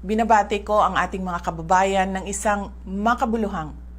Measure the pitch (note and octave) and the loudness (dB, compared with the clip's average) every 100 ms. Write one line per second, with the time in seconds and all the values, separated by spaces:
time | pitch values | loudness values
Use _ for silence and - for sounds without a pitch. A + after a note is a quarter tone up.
0 | F#3 A3 A3+ A3 G#3 G3+ G3+ G#3 F#3 F#3 | -2 0 4 4 4 -2 0 2 4 2
1 | F3+ F#3+ F#3 F3 F3+ E3 D#3+ F#3 G3 G3 | -2 -2 -4 -4 -4 -6 2 4 4 2
2 | F#3+ F#3+ F#3 G3+ A3 G3+ G3 - - F#3+ | 0 -2 -4 -2 0 0 -2 -12 -8 -2
3 | G#3+ A#3+ B3 A3+ G#3 F#3+ D#3 - - | 0 2 0 0 -2 -4 -8 -12 -16